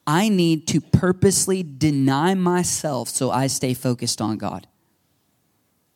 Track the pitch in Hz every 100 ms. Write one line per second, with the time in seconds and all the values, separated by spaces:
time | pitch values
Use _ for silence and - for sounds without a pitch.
0 | - 160 220 190 170 160 - 156 - -
1 | 180 185 202 185 - 185 165 131 156 139
2 | 135 135 175 190 180 180 170 - 156 127
3 | 117 - 127 104 135 - 127 123 127 120
4 | 117 - 110 104 101 90 - _ _ _
5 | _ _ _ _ _ _ _ _ _